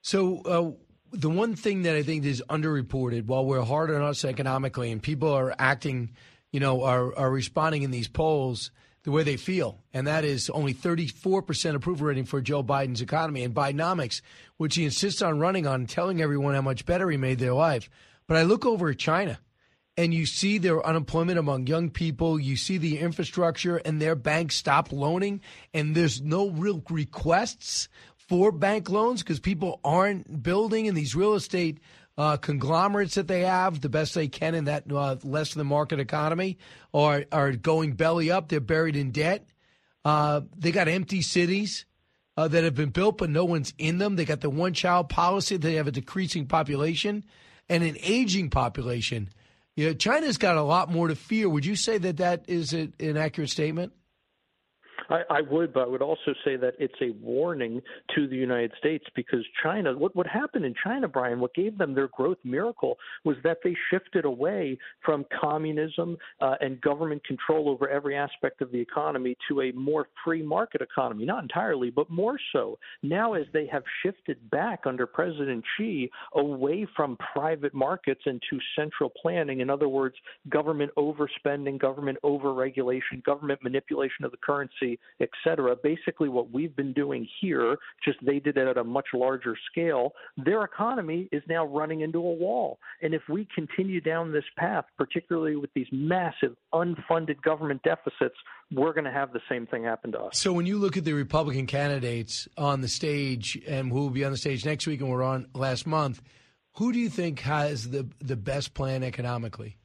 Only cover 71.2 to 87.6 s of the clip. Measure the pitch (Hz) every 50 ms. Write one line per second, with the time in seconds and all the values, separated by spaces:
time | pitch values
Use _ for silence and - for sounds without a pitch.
71.2 | 113 151 196 247 170 123 - 170 214 220 160 131 123 123 120 143 151 - 165 175
72.2 | 196 226 285 269 - - - 135 113 104 - _ - - - - - 143 165 196
73.2 | 226 233 214 175 143 143 - 156 151 196 156 143 - - - - - 185 196 _
74.2 | _ - 139 120 117 107 - 139 185 220 196 - - 135 127 127 123 - - -
75.2 | 165 180 160 147 143 139 127 117 - - - - 214 226 190 143 123 123 - -
76.2 | - - - 147 143 147 143 131 131 139 160 202 214 - - - 151 139 120 -
77.2 | - - - 143 143 160 165 147 139 139 - 135 131 143 185 185 - - 135 _
78.2 | - 147 127 120 - - 147 131 - - - - 151 151 - - 147 127 - -
79.2 | - 165 175 175 156 143 135 131 127 131 139 143 151 139 135 139 135 131 127 -
80.2 | _ - - _ _ 139 135 147 151 151 160 147 143 143 - 151 143 151 151 147
81.2 | 147 139 - - _ 143 143 143 139 139 139 135 139 135 135 143 143 135 135 -
82.2 | - 143 143 139 135 143 135 127 131 135 127 135 127 123 127 131 127 - 135 131
83.2 | - - 143 143 151 143 139 - 131 123 127 135 - - 151 139 139 131 - -
84.2 | 147 127 123 - - - 143 139 139 131 - - 135 123 120 - _ - _ _
85.2 | 135 - - - - 165 165 151 131 123 123 123 - 147 160 165 - - - -
86.2 | 160 139 123 123 117 117 117 131 160 165 139 143 139 139 127 147 143 143 139 123
87.2 | 117 - - - - 185 151 131